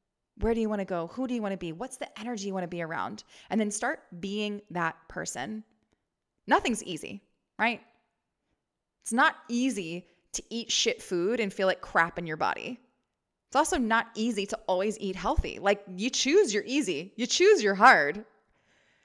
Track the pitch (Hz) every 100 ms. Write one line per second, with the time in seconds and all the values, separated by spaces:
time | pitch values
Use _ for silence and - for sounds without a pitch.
0 | _ _ _ - 214 226 214 208 190 175
1 | 165 240 254 247 208 190 170 160 254 -
2 | - - 220 233 196 190 175 170 165 160
3 | 98 214 - - - 214 208 208 247 -
4 | - 175 190 208 208 208 - 175 165 -
5 | - 165 165 - 139 220 - _ _ _
6 | _ _ _ _ - 330 285 214 - 160
7 | - 202 _ _ _ - 220 214 - _
8 | _ _ _ _ _ _ _ _ _ _
9 | - 226 311 - - 240 262 208 160 175
10 | - _ _ - - 226 - - 226 -
11 | - 180 180 240 202 - 190 180 - 185
12 | 165 175 170 156 107 - - 247 _ _
13 | _ _ _ _ _ 262 311 330 226 226
14 | 220 214 226 208 196 - - 185 208 -
15 | 196 185 196 320 - - 190 202 196 185
16 | 240 - 262 370 330 202 - 269 202 147
17 | 185 - 240 - 381 392 208 196 233 190
18 | 143 196 - _ _ _ _ _ _ _